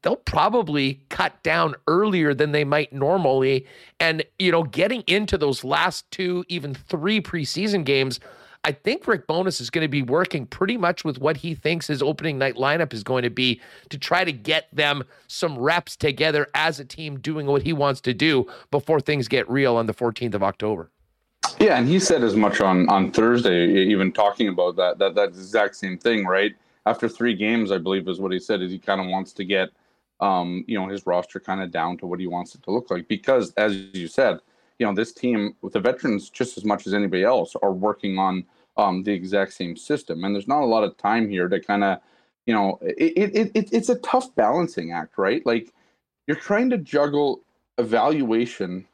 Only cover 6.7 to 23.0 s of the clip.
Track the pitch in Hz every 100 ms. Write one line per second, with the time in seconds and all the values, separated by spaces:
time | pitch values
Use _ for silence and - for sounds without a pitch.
6.7 | 135 - 170 175 220 - 175 143 165 208
7.7 | 202 143 135 131 123 - - - - 156
8.7 | 139 202 320 - 190 - 160 190 - 120
9.7 | 165 156 143 123 151 180 175 156 - 196
10.7 | 240 175 175 160 127 143 151 170 160 151
11.7 | 170 - 143 139 151 156 139 135 117 135
12.7 | 160 156 110 101 127 123 117 127 117 -
13.7 | - - 139 - 180 180 131 107 156 -
14.7 | 147 147 143 - - _ - 170 139 135
15.7 | 175 - - 156 143 156 147 143 143 160
16.7 | 143 131 - 156 135 147 156 143 139 143
17.7 | 156 143 135 - 110 156 135 123 - -
18.7 | 139 - 156 143 147 120 135 - 131 135
19.7 | 117 110 - 120 110 120 98 98 - 107
20.7 | 98 82 _ _ _ _ _ - - 214
21.7 | 127 120 185 185 160 117 101 104 - 98
22.7 | 92 87 98